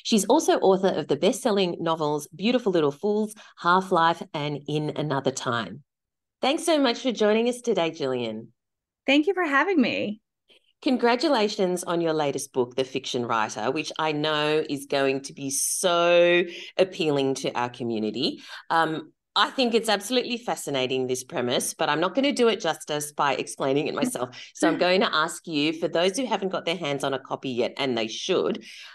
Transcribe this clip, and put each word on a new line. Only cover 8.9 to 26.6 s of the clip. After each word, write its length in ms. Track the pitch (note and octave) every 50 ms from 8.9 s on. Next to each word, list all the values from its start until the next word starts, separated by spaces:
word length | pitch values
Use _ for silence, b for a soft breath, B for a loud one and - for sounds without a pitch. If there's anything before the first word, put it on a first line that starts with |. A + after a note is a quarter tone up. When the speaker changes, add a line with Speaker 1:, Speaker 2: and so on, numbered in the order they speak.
| _ _ _ -
Speaker 2:
Thank 200 | C4+ D4 D4+ G4
you 60 | F#4
for 120 | F#4 F4+
having 340 | D4+ C#4 C4+ D4+ G4 G4 D#4
me. 400 | A#3 E3 G#2 F#2 A2 G3+ G#3 - _ _ _ _ _ b b b b b b _
Speaker 1:
Congratulations 1040 | - D4+ B3+ A3+ A#3 A#3+ A#3+ A#3+ E4 D#4+ C#4+ A#3 G#3 G#3+ G#3 - G3 F3+ F3+ F3+ -
on 160 | - E3+ E3+
your 100 | E3+ D#3+
latest 400 | D#3 D#3 D3 C#3+ C#3 C#3 - -
book, 240 | - C3+ B2 B2 -
The 80 | - C3
Fiction 420 | C3 - C3 - - - B2 A#2+
Writer, 460 | A#2 A#2+ A2+ G#2+ G#2+ - A2+ G#2+ B2
which 180 | C3+ D#3+ D3+ - - -
I 140 | D#3+ D#3
know 500 | D3+ D3 D3+ D#3 D#3 D3+ D3+ D3+ D3+ D#3 D#3 -
is 160 | C#3+ C#3 C#3
going 360 | - D3 C#3 C#3 C3+ C3+ C3+
to 120 | C3+ - D#3+
be 160 | - C#3 C#3
so 960 | C#3 - - - - - - F#3 E3+ E3+ E3+ E3+ F3 F3 F3 F3 F3 F3 F#3 F3 B B B B B -
appealing 580 | F#3 F#3+ F#3 - E3+ D#3 C#3+ C#3 C3+ C3+ C3+
to 220 | C3 - D3 - A#2
our 120 | B2 B2
community. 720 | B2 - B2+ A#2 A#2 G#2+ G#2+ G#2+ G#2 A#2 D3 B3+ - B B B B B B _
Um, 440 | E3 E3 D#3+ D#3+ D#3+ D#3 - - _ _ _ _ _
I 160 | F#4+ - D4+
think 220 | - - B3+ A#3 A3
it's 140 | A3 - A3
absolutely 480 | G#3 G3 G3+ - B3+ B3 - - A#3+
fascinating, 720 | A3+ - - E3 - - D#3 C#3+ C3+ B2+ B2 C3 C3 B2+ B2+
this 160 | B2+ B2+ -
premise, 500 | - E3+ D3+ B2 B2 C3+ - - - -
but 140 | - E3 D3
I'm 140 | D3 D#3
not 140 | E3+ F#3 F#3
gonna 180 | C#4 C4 C#4+ A#3+
do 160 | - A#3+ A3+
it 100 | G#3+ -
justice 540 | - E3 D3+ - - - D3+ D3 D3 - -
by 220 | - D3+ C#3 C3
explaining 520 | - - - - - E3 C3+ C3+ C#3+ - G#2+
it 80 | -
myself. 420 | - - - - A#2+ B2 B2 B B B B B
So 120 | - - E3+
I'm 100 | D#3+ C#3+
Speaker 2:
<laughs> 0 |
Speaker 1:
going 220 | F3 F3+ F#3 F#3+
to 160 | G3 F#3+ -
ask 320 | D#3 D#3+ E3+ E3 - - F3+
you, 240 | D#3+ C#3+ D3 D#3
for 160 | D#3+ D#3+ F3+ E3
those 300 | D#3 E3 F3 F#3+ F#3+ C#4
who 80 | B3+
haven't 240 | G#3+ A3 G3 G3 F#3+
got 160 | F#3 D#3